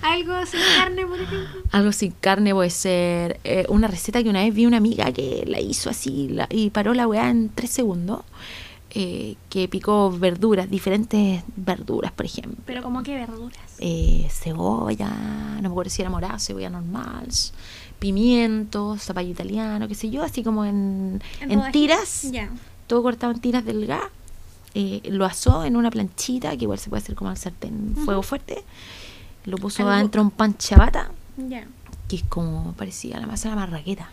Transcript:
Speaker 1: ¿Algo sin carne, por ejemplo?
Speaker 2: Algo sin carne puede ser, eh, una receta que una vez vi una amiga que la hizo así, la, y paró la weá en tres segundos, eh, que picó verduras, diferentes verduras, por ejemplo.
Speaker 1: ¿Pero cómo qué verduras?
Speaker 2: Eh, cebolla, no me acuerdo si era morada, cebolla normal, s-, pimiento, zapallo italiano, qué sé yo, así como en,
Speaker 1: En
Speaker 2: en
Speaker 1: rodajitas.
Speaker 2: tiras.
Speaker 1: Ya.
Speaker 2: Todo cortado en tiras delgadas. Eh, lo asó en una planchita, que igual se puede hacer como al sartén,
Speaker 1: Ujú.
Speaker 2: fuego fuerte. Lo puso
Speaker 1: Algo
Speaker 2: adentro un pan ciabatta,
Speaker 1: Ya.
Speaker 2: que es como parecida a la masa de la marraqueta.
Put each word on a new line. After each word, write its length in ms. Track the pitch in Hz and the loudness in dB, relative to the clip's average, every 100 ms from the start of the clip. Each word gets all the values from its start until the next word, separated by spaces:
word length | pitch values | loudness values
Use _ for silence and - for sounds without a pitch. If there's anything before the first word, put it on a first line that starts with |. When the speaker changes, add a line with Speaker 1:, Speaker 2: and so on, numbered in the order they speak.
Speaker 1:
¿Algo 400 | - 349 339 359 359 | 2 0 0 -2 -2
sin 140 | 349 381 370 | 0 4 4
carne, 300 | 370 359 370 | 2 0 -4
por 120 | 359 | -4
ejemplo? 420 | 359 392 381 370 - | -4 -4 -6 -4 0
Speaker 2:
Algo 200 | 202 208 | 4 4
sin 180 | 208 196 | 2 -2
carne 400 | - 190 196 208 | 0 2 4 4
puede 180 | 196 175 | 6 2
ser, 680 | 175 190 180 175 175 170 - | 2 0 2 2 2 -2 -4
eh, 220 | - 190 180 | -2 0 4
una 200 | 208 220 | 4 4
receta 340 | 175 - 226 | 0 -2 2
que 60 | 226 | 2
una 140 | 196 | 4
vez 100 | 208 | 4
vi 120 | 208 233 | 6 6
una 100 | 240 | 8
amiga 340 | 214 226 208 | 4 4 0
que 320 | 123 131 - - | 0 -4 -4 -2
la 140 | - | -2
hizo 280 | - - - | -2 -2 -4
así, 380 | - - - 139 | -4 -4 -4 -2
la, 180 | - - | -2 -2
y 200 | 220 214 | 2 2
paró 220 | 208 208 | 2 2
la 140 | 247 240 | 4 4
weá 220 | 214 240 | 2 4
en 180 | 233 220 | 4 2
tres 220 | - 240 | -2 -4
segundos, 500 | - 233 175 175 226 - - - - - - - | 0 0 0 -2 -6 -8 -18 -16 -16 -16 -20 -12
eh, 460 | - 185 175 - - - | -6 -4 -4 -8 -10 -6
que 180 | 196 185 | -2 -2
picó 440 | 196 208 208 196 | -2 2 4 4
verduras, 600 | 180 185 175 220 202 185 | 4 2 4 4 4 2
diferentes 720 | 196 190 202 214 208 202 180 175 - | -2 0 0 2 2 4 2 -4 -8
verduras, 560 | 185 180 - 117 - | -4 -4 -2 -2 -4
por 140 | - - | -4 -6
ejemplo. 300 | - - - - | -6 -12 -14 -12
Speaker 1:
¿Pero 160 | 247 | -10
cómo 200 | 247 247 | -6 -6
qué 120 | 262 285 | -6 -8
verduras? 420 | 233 226 233 - - - | -8 -10 -14 -16 -18 -8
Speaker 2:
Eh, 500 | 175 165 165 160 156 | -4 2 6 6 6
cebolla, 760 | - - 160 180 226 - - 202 214 214 214 214 214 | 0 -4 -2 0 0 0 -2 -2 -4 -6 -6 -6 -4
no 60 | |
me 60 | 196 | -4
acuerdo 220 | 180 180 | -4 -4
si 120 | - | -4
era 80 | 185 | -2
morada, 280 | 180 180 208 | -2 -4 -4
cebolla 300 | - 196 190 | -6 -6 -6
normal, 540 | 175 170 185 - - 240 | -6 -6 -6 -8 -10 -6
s-, 240 | - - - - - - - | -4 -4 -8 -16 -16 -18 -6
pimiento, 1000 | 196 196 233 240 226 220 214 208 208 208 | -2 4 6 6 4 0 -2 -4 -4 -6
zapallo 320 | - 185 180 | -6 -6 -6
italiano, 580 | 175 185 208 220 208 214 | -6 -6 -4 -4 -4 -4
qué 60 | |
sé 160 | 208 220 | -4 -4
yo, 120 | 254 | -4
así 200 | 311 - | -4 -2
como 200 | 220 220 208 | -2 0 0
en, 560 | 202 196 190 190 190 - - | 0 0 -2 -2 -4 -8 -10
Speaker 1:
En 100 | 285 | 2
Speaker 2:
en 80 | 208 | 2
Speaker 1:
rodajitas. 120 | 269 | 4
Speaker 2:
tiras. 500 | 294 294 330 415 - 277 | 2 4 4 2 -6 -6
Speaker 1:
Ya. 200 | 247 208 240 - - - | -6 -8 -10 -14 -20 0
Speaker 2:
Todo 160 | 240 | 2
cortado 300 | 247 233 240 | 2 0 -2
en 80 | 233 | -2
tiras 240 | 240 247 | 0 0
delgadas. 460 | 220 214 214 277 392 - - - - - - | 0 -4 -2 -4 -6 -10 -18 -18 -18 -20 -10
Eh, 260 | 208 196 202 - | -4 -2 -4 -4
lo 140 | 196 | 0
asó 400 | 190 - - 156 | 0 0 4 4
en 120 | 165 240 | 4 2
una 140 | 233 | 2
planchita, 680 | 226 196 - - 254 294 285 | 0 -4 -4 -4 -2 -2 -2
que 80 | |
igual 140 | 226 202 | -2 -4
se 120 | - | -4
puede 120 | 208 | -6
hacer 120 | - | -6
como 160 | 208 196 | -6 -6
al 60 | 185 | -6
sartén, 540 | 185 170 - 220 208 214 | -8 -10 -8 -6 -4 -2
Speaker 1:
Ujú. 80 | |
Speaker 2:
fuego 180 | 202 196 | 0 0
fuerte. 400 | 196 277 - - - - - - - - - - - | 0 -6 -8 -12 -12 -18 -18 -18 -18 -18 -18 -14 -8
Lo 120 | 190 | -6
puso 240 | 202 - | -6 0
Speaker 1:
Algo 100 | 202 | 2
Speaker 2:
adentro 300 | 202 208 214 | 4 4 4
un 80 | 208 | 4
pan 240 | - 220 208 | 4 2 2
ciabatta, 520 | - 196 214 302 - - - - | 8 8 10 6 0 -8 -14 -10
Speaker 1:
Ya. 300 | 262 254 - - - - - | -10 -10 -12 -20 -18 -14 -8
Speaker 2:
que 80 | 185 | -4
es 60 | |
como 480 | - - 170 160 165 | -2 -2 -2 -2 -4
parecida 460 | 170 190 - - - | -6 -10 -8 -10 -8
a 20 | |
la 60 | - | -6
masa 240 | 208 220 | -4 -4
de 40 | |
la 60 | 214 | -2
marraqueta. 480 | 190 165 151 196 165 | -4 -6 -6 -8 -8